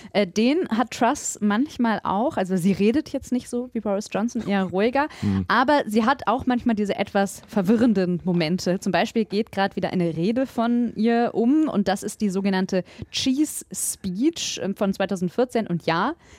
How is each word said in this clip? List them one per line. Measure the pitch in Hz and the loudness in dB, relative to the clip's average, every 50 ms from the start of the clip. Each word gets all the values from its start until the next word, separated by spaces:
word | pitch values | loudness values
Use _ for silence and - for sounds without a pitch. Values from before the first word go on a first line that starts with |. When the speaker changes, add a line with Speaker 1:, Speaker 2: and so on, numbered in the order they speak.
| - - - | -14 -4 0
Speaker 1:
äh, | 202 208 | 0 0
den | 180 165 - 220 247 285 349 359 - | 0 2 2 2 2 2 2 0 0
hat | 226 214 254 233 | 0 -2 -2 -2
Truss | - - 247 226 208 202 - - - - | -2 0 0 0 0 0 -4 -8 -6 -2
manchmal | 202 208 208 214 269 302 - - 240 233 214 190 - | 0 0 2 2 0 -2 -2 -2 0 0 0 0 -2
auch. | - 170 196 233 302 - | -2 -2 0 0 0 0
Also | - 190 175 190 190 | -2 -2 0 0 2
sie | 160 202 190 | 2 2 2
redet | 160 196 208 233 294 302 - | 4 4 4 4 2 0 -2
jetzt | - 269 - - 254 | -6 -8 -6 -4 -4
nicht | 247 240 - | -4 -4 -4
so | - 240 247 254 - | -6 -6 -6 -6 -6
wie | 233 | -6
Boris | 208 214 202 190 208 - - | -4 -2 -2 -2 -4 -4 -4
Johnson, | 185 208 240 - 233 214 | -2 -2 -2 -4 -4 -2
eher | - 202 196 190 | 0 0 0 0
ruhiger, | 180 170 185 202 240 240 269 285 302 - - - | 0 0 0 0 2 2 0 0 -2 -4 -4 -2
Speaker 2:
Hm. | 101 98 95 92 - | 0 0 0 0 2
Speaker 1:
aber | 196 226 262 262 302 285 - | 2 2 4 4 2 2 2
sie | - 208 226 220 | 0 0 0 2
hat | 233 277 277 - | 2 0 0 0
auch | - 214 262 262 | -2 -2 -2 0
manchmal | - 247 240 233 247 233 | 0 -2 0 0 0 0
diese | 202 214 196 196 | 0 0 -2 -2
etwas | - 202 - - 202 196 190 - - - - | -2 -4 -2 0 0 0 0 -2 -8 -18 -6
verwirrenden | - 208 190 165 233 220 233 262 214 190 185 175 180 170 - | -2 0 2 2 4 4 4 4 4 2 2 0 0 -2 -2
Momente. | 180 180 175 165 156 180 185 - 185 175 190 | 0 0 2 2 2 0 0 0 0 -2 0
Zum | - 202 175 | 0 0 0
Beispiel | 170 196 226 - 233 220 | 0 0 0 0 -2 -2
geht | - - 202 226 - | 0 0 -2 -2 -2
gerade | - - 196 196 - | -2 -2 -2 0 0
wieder | - 180 175 - | -2 -4 -2 0
eine | 185 175 170 156 | 0 0 0 0
Rede | 156 165 196 233 247 262 | 0 0 0 0 0 -2
von | 247 - - 226 233 240 240 240 226 - | -2 -2 -2 0 2 2 0 0 -2 -2
ihr | - 214 233 233 233 240 233 - | 0 2 2 2 2 2 0 0
um | - 220 240 277 311 311 285 | 2 2 4 4 4 2 2
und | - 202 202 - | 2 0 2 2
das | 190 202 - | 0 -2 -4
ist | 214 - - | -8 -6 -2
die | 214 202 | -2 -2
sogenannte | 175 196 196 202 190 185 190 185 - 185 180 - - - - - | 0 0 0 0 0 0 0 0 0 -2 -2 -4 -8 -16 -14 -10
Cheese | - - - 269 262 269 311 - - - - - - | -6 -2 0 0 2 2 0 -2 -2 -6 -12 -12 -8
Speech, | - - - - - - 196 175 190 247 320 339 - - - - - - | -6 -6 -6 -6 -6 -6 -6 -2 0 0 0 0 -2 -4 -6 -6 -4 -4
ähm, | 185 196 | -4 -2
von | - 214 196 196 | 0 0 0 0
zweitausendvierzehn. | - 196 190 202 180 180 180 - - 247 254 - 233 214 - | 0 -2 -2 -2 -2 -2 -2 0 0 0 0 0 -2 -2 -2
Und | 175 165 - | -2 -2 0
ja, | - 160 165 190 254 330 - _ - - | 0 0 2 0 0 -2 -6 _ -20 -20